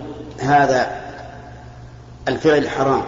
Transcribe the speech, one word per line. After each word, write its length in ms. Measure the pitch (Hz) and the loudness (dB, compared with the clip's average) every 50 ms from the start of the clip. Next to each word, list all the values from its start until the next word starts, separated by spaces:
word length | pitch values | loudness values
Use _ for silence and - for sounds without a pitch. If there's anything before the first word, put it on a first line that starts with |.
| - - - - - - - - | -4 -8 -12 -12 -14 -14 -10 -4
هذا 640 | 131 135 147 143 143 139 135 127 117 - - - - - - - - - - - - - - - - - - - - - - - - - - - - 131 | 0 4 6 6 6 6 4 2 2 0 -4 -8 -10 -12 -14 -14 -16 -16 -16 -16 -18 -18 -18 -18 -18 -18 -18 -18 -18 -18 -18 -20 -20 -20 -20 -8 -4 -4
الفعل 420 | 131 120 - 156 151 143 131 - | -4 2 4 4 4 4 2 0
حرام، 340 | - - 135 139 135 120 - | -2 0 0 2 2 0 0